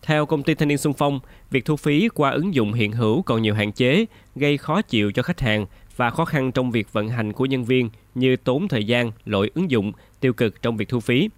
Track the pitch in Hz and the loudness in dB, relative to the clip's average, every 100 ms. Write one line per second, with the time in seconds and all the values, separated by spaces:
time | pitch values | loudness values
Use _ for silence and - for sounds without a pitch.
0 | - 151 147 156 143 156 151 143 151 131 | 0 0 2 0 0 0 2 2 0 0
1 | 143 139 - - - 135 117 151 - 147 | 0 -2 -8 -20 -4 -4 -2 -2 2 2
2 | 226 - 143 127 180 156 107 113 107 110 | 2 2 0 2 0 0 0 0 0 0
3 | 110 120 190 117 110 104 104 - 127 160 | 2 0 0 0 2 0 -2 0 2 2
4 | 226 - - - 147 143 - 190 214 113 | 0 -6 -18 -4 0 0 0 -2 0 0
5 | 104 104 127 175 127 107 98 - - - | 0 0 -4 -2 0 0 -2 -10 -20 -2
6 | 120 120 165 156 131 123 127 117 101 110 | -2 0 -2 0 0 0 0 -2 -2 -4
7 | 107 120 107 104 131 135 117 127 117 - | -4 -2 -4 -2 -2 0 0 0 0 -6
8 | - - 131 127 - 131 196 123 104 120 | -12 0 2 2 0 -2 0 -2 0 0
9 | 120 113 - 104 101 - 185 123 101 - | 0 -6 -4 0 0 0 0 0 0 -6
10 | - - 131 120 117 - 117 113 104 123 | -20 -2 -2 0 -2 -2 -4 -4 -4 -4
11 | 113 123 208 | 0 0 0